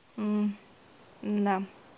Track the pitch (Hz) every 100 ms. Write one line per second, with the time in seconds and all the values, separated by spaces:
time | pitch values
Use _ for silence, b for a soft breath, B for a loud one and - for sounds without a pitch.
0 | - - 208 208 208 202 - - - -
1 | - - 208 208 202 190 196 - -